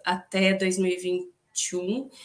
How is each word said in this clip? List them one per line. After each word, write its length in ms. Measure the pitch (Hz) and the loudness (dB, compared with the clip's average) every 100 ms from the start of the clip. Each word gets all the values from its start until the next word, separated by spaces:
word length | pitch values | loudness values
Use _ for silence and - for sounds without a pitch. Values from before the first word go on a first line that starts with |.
| - | -2
até 480 | 190 - 190 190 | -2 -2 2 2
dois 240 | 196 190 185 | 4 2 2
mil 140 | 185 | 2
e 60 | 180 | 0
vinte 720 | 180 180 180 - _ - - | -2 -4 -4 -14 _ -6 -4
e 40 | 180 | -2
um, 340 | 180 247 269 - | -2 -4 -6 -14